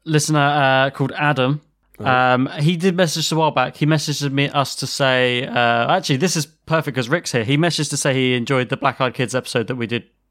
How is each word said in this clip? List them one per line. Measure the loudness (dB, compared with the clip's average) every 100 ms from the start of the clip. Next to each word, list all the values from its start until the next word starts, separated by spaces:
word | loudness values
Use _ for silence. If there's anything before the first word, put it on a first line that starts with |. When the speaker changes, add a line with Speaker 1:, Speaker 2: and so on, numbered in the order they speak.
Speaker 1:
Listener, | -2 0 2 2
uh, | 2 2 4 4 2
called | 0 -4 0
Adam. | 0 2 0 0 -6 _ _ -6
Speaker 2:
Right. | 0 2 4
Speaker 1:
Um, | 2 0 0
he | 0 2
did | 0 2
message | 0 -2 -2
us |
a | 0
while | 0
back. | 0 -2 0
He | 0
messaged | 0 0 -4 -2
me, | -2 0
us | 0 -2 -4
to | -8
say, | -2 2 2 2 0 -2
uh, | 0 2 2 2
actually, | 0 0 0
this | 0 -2
is | -6
perfect | _ -4 -2 -2 -4
'cause | -2
Rick's | -2 -2
here. | -2
He | 0 2
messaged | 2 0 -4
to | -2
say | 0
he | 0 2
enjoyed | 0 0 0 0
the | -2
Black | -2 0
Eyed | -2
Kids | -2 -4
episode | -4 -4 -4 -4
that | -4
we | -4
did, | -6 -8 _ _